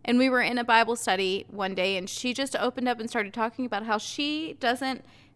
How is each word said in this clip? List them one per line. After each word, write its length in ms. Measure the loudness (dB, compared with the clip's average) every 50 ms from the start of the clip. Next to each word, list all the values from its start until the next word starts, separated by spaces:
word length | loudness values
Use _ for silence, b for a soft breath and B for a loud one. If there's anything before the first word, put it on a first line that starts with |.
| -2
And 140 | 2 4 6
we 100 | 6 6
were 120 | 4 2
in 180 | 2 2 0 0
a 60 | 2
Bible 320 | 4 6 6 6 4 0
study 500 | -2 0 0 2 2 2 0 0 -2 -4 -8
one 280 | -6 -4 -4 -2 0
day, 200 | 0 0 0 0
and 140 | -2 -4 -6
she 240 | -8 -4 -4 -2 -2
just 220 | -2 -2 -2 -2
opened 320 | 0 0 0 -2 0 -2 -2
up 100 | -2 -2
and 100 | -4 -4
started 240 | -2 -2 -4 -2
talking 320 | -2 -2 -2 -2 -2 -4 -4
about 200 | -4 -4 -4 -2
how 140 | 0 -2 -2
she 560 | -2 -4 -4 -4 -2 -2 -2 -4 -4 -6 -6 -2
doesn't 460 | 0 0 0 0 -2 -4 -4 -6 -10 b b b b b b